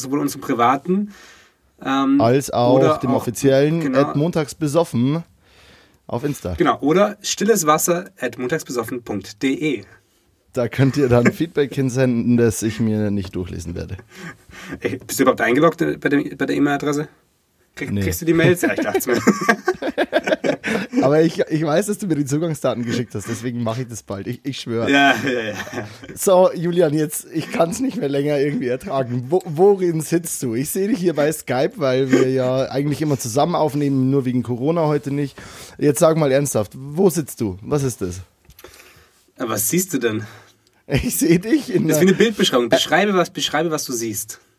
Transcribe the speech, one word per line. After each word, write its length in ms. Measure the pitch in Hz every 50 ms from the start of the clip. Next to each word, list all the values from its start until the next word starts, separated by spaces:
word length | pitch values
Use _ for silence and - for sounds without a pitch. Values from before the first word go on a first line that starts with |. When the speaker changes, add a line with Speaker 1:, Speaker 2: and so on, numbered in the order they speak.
| 123
Speaker 1:
sowohl 120 | 131 139 147
unseren 200 | 147 139 139 139
privaten, 680 | - - 135 117 117 123 135 139 - 175 185 202 208 208 - - - - - - _ _ _ _ _ _ _ - -
ähm, 340 | 135 135 135 135 135 139 139
Speaker 2:
Als 280 | 113 117 127 143 135 -
auch 240 | - 117 120 123 127 131
Speaker 1:
oder 180 | 135 156 156 -
Speaker 2:
dem 120 | - 123
Speaker 1:
auch, 40 | 127
Speaker 2:
offiziellen 640 | 131 - 127 113 - - 139 135 135 143 151 165 170
Speaker 1:
genau. 180 | 160 139 127 135
Speaker 2:
at 160 | 143 - -
montagsbesoffen 1080 | 143 151 175 170 170 151 - - - 156 147 135 165 170 - - 117 123 135 151 165 165 _ _ _ _ _ _ - - - - - _ _ _ _ _
auf 160 | - - 120 123
Insta. 300 | 147 139 - - 90 87
Speaker 1:
Genau, 220 | - - 139 117 -
oder 380 | 139 143 165 190 208 208 208 -
stilles 460 | - - - - 202 214 226 190 156
Wasser 380 | 151 151 156 - 175 170 175 190 - - -
at 200 | 131 123 - -
montagsbesoffen 640 | 127 123 165 156 - - 127 117 113 113 127 120 113
punkt 400 | - 107 101 90 - - - -
de. 400 | 135 135 123 151 156 131 104 101 - - - _ _ _ _ _ _ _ _ _ _ -
Speaker 2:
Da 160 | 123 120 117
könnt 260 | - - 139 135 -
ihr 140 | 147 139 123
dann 240 | 120 120 120 - -
Feedback 420 | - 160 170 - 151 143 131 -
hinsenden, 640 | 139 131 131 120 131 131 127 120 117 95 117 120
das 260 | 120 117 113 107 - 104
ich 160 | 113 107 -
mir 320 | 117 110 107 107 107 104
nicht 240 | 101 101 92 95 -
durchlesen 400 | 90 90 90 87 87 85 87 87
werde. 220 | 90 85 87 90 82 - _ - 185 180 165 - _ _ - - - - - - -
Speaker 1:
Ey, 220 | - - - 131 -
bist 140 | - - -
du 40 | 131
überhaupt 180 | 127 113 -
eingeloggt, 400 | 110 113 123 143 165 170 160 -
äh, 160 | 165 147 147
bei 100 | - -
dem, 300 | 143 143 143 151 - -
bei 80 | - 139
der 100 | 139 143
E-Mail-Adresse? 540 | 143 143 147 143 135 135 147 143 147 156 - _ _ _ _ _ _ _ _ _ _ _ _ _
Krieg-, 160 | - - -
Speaker 2:
Nee. 80 | 101 101 98
Speaker 1:
kriegst 180 | 92 85 -
du 40 | 170
die 60 | 160 165
Mails? 280 | 165 165 - 180 -
Ja, 100 | - 294
ich 80 | - -
dacht's 260 | 277 - - 381 -
mir. 140 | - 240 226
Speaker 2:
<laughs> 1800 | - - 208 - - - 233 - - - 370 - - - - - - - - 330 - - 311 - - - 277 - - - 226 208 202 - 240 247
Aber 200 | - 139 147 156
ich, 180 | 165 160 - 180 - -
ich 140 | 160 151 160
weiß, 240 | 147 147 175 208
dass 100 | 196 208
du 100 | - 214
mir 80 | 185 156
die 100 | 143 147
Zugangsdaten 580 | 123 139 151 170 165 156 - - 131 113 113 120
geschickt 280 | 117 113 127 120 - -
hast, 120 | 107 98
deswegen 360 | 110 120 107 113 127 120 120 117
mach 140 | 113 110
ich 100 | 127 131
das 160 | 117 117 101 -
bald. 240 | - 104 98 95
Ich, 120 | 98 120 - -
ich 160 | 139 131 -
schwör. 300 | - 123 117 117 113 120
Speaker 1:
Ja, 260 | 139 139 139 139 127 113 127
ja, 160 | 131 123 120
ja. 140 | 110 104 101 - - - - 120 107 - - - - - -
Speaker 2:
So, 360 | - - 202 185 180 185 175 -
Julian, 400 | 151 156 175 170 175 170 151 143
jetzt, 340 | 156 151 156 - - - - -
ich 180 | 160 - -
kann's 280 | - 240 170 170 - -
nicht 180 | 269 262 -
mehr 120 | 240 151 139
länger 300 | 139 139 143 147 147 143
irgendwie 280 | 139 147 143 - 131
ertragen. 580 | 120 123 131 - 202 143 135 131 117 120 127 123 131
Wo, 120 | 165 185 -
worin 560 | 175 151 151 190 208 202 190 185 175 165 160
sitzt 400 | 147 - 165 170 165 - - - 147
du? 120 | 123 110
Ich 140 | 123 135 -
seh 180 | - 190 190
dich 120 | 202 269 180
hier 140 | 180 202 151
bei 180 | 147 143 151
Skype, 420 | 156 - - - 127 127 147 - -
weil 360 | 214 147 131 127 131 135 131
wir 180 | 131 131 131 131
ja 400 | 131 131 127 127 127 131 131 -
eigentlich 300 | 117 139 143 151 143 127
immer 180 | 156 151 139 -
zusammen 360 | - 120 107 139 143 170 175
aufnehmen, 540 | 151 156 151 123 147 147 143 139 131 127 131
nur 160 | 139 139 123
wegen 180 | 127 123 127 113
Corona 420 | 113 123 113 127 151 170 175 160
heute 260 | 151 151 147 - 139
nicht. 260 | 139 143 147 135 - - - - - - - - -
Jetzt 220 | - 139 147 143 -
sag 180 | 170 160 160
mal 140 | 160 156 139
ernsthaft, 420 | 131 139 143 135 - 113 107 - -
wo 340 | 131 135 143 147 165 202 180
sitzt 320 | 147 175 143 - - -
du? 160 | 123 101 92 95
Was 220 | 110 135 147 147 139
ist 180 | 127 - -
das? 200 | 98 90 90 92 90 - _ _ _ - _ - - - - - - - - _ _ _ _ _ _ _ _
Speaker 1:
Aber 140 | - 131 113
was 180 | 110 - - -
siehst 240 | - 180 185 - -
du 40 | 127
denn? 240 | 120 113 107 113 113 - - - - _ _ _ _ _ _ _ _
Speaker 2:
Ich 300 | - 143 131 - 247 -
seh 220 | - - 160 165 175
dich 340 | 196 220 269 294 233 - 185
in 140 | 175 -
Speaker 1:
Das 100 | 156 156
ist 40 | 156
Speaker 2:
der 60 | 180
Speaker 1:
wie 40 | 196 185
eine 40 |
Bildbeschreibung. 520 | - 208 233 208 - 196 - - 123 120 120
Beschreibe 440 | 165 165 - - 147 165 202 208 196
was, 140 | 180 170 -
beschreibe, 400 | - 156 131 - - 147 165 170
was 140 | 156 147 -
du 80 | - 127
siehst. 460 | 113 117 113 107 - - - - - _ _ _